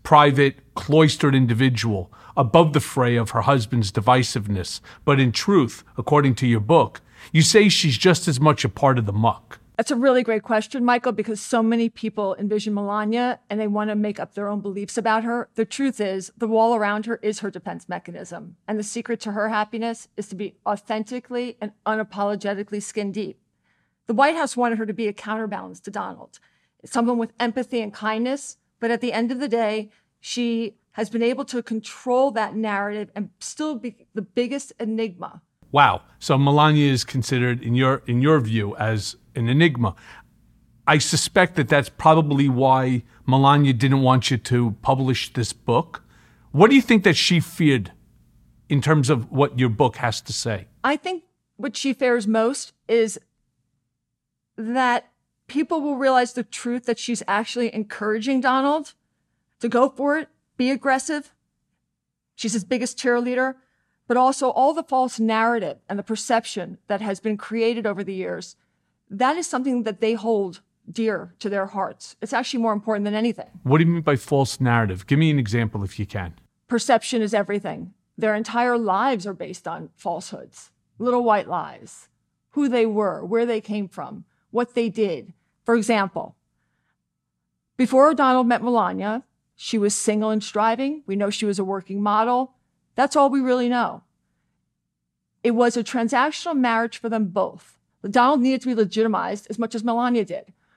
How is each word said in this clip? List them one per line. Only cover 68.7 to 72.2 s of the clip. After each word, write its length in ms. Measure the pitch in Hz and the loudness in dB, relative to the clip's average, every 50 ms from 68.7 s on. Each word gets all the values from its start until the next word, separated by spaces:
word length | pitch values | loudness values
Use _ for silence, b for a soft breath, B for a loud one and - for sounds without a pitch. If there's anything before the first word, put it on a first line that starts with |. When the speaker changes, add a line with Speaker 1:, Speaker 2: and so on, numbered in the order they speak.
| _ _ _ _ _ _ _ _ | _ _ _ _ _ _ _ _
Speaker 2:
That 280 | 196 196 247 262 311 | -4 0 0 0 0
is 100 | 349 320 | -2 -4
something 360 | - - 247 254 277 254 247 220 | -6 -6 -4 -2 -2 -2 -2 -2
that 180 | 220 202 - | -4 -4 -2
they 140 | 226 220 233 | 0 0 0
hold 480 | 220 202 226 226 208 196 185 170 - _ _ _ _ _ - | 0 0 0 0 0 -2 -4 -8 -12 _ _ _ _ _ -10
dear 440 | 165 226 226 220 208 165 - 175 - _ | -6 -2 -2 -2 -2 -2 -6 -12 -14 _
to 120 | - 202 | -6 -4
their 160 | 202 196 190 | -2 -2 -4
hearts. 500 | 190 - 202 190 - - - - - - _ | -4 -4 -6 -6 -6 -8 -12 -20 -20 -14 _